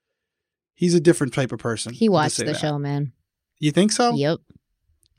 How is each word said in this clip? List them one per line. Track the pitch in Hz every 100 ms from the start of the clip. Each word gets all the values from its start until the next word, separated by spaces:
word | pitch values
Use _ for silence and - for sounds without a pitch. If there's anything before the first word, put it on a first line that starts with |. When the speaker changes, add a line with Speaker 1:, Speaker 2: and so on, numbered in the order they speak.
| _ _ _ _ _ _ _
Speaker 1:
he's | _ 175
a | 170
different | 156 165 135
type | 143 127
of | 117
person. | 120 110 110
Speaker 2:
He | 123 226
Speaker 1:
I'll |
Speaker 2:
watched | 175 151 -
Speaker 1:
say |
Speaker 2:
the | 113
Speaker 1:
that. | 151
Speaker 2:
show, | 151 143
man. | 143 143 143 - _ _ _ _
Speaker 1:
You | 151
think | 165 214
so? | - 240
Speaker 2:
Yep. | 143 143 165 _ _ _ _ _ _ _